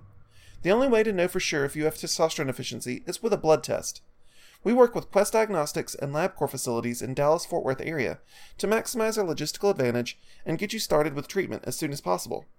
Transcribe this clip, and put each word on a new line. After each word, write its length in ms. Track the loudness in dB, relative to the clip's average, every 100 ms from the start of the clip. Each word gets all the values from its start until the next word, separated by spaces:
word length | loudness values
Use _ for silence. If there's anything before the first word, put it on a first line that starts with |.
| -16 -20 -20 -20 -20 -4
The 80 | 2
only 160 | 4 4
way 160 | 4
to 80 | 2
know 160 | 2 0
for 120 | 0
sure 240 | -2 0
if 120 | -2 0
you 80 |
have 120 | -2 -2
testosterone 520 | -6 0 0 0 -4
deficiency 560 | -4 -6 -8 -8 -8 -8
is 160 | -4
with 120 | 0
a 40 | 2
blood 260 | 4 4
test. 380 | 4 -4 -4 -12 -16 -20 -20 -20 -20 -4
We 100 | 2
work 220 | 8 6 6
with 160 | 0
Quest 220 | 2 4
Diagnostics 600 | 4 2 2 0 -2 -4
and 180 | -6 -4
LabCorp 380 | 0 -2 0 -4
facilities 540 | -2 -2 -2 -2 -4
in 100 | -6
Dallas-Fort 500 | 0 2 2 0 -2
Worth 180 | -2 -2
area 380 | -4 -2 -2 -4 -12 -20 -18 -6
to 100 | 0
maximize 500 | 0 0 -2 0 0
our 80 | -2
logistical 440 | -2 -4 0 2
advantage 480 | 2 2 2 -2 -8 -18 -12
and 140 | -6 -4
get 160 | -4
you 60 | -4
started 340 | 0 2 2
with 140 | -2 -6
treatment 380 | -2 -2 -4 -6
as 80 | -6
soon 160 | -4
as 100 | -6
possible. 440 | -2 -2 -4 -10 -10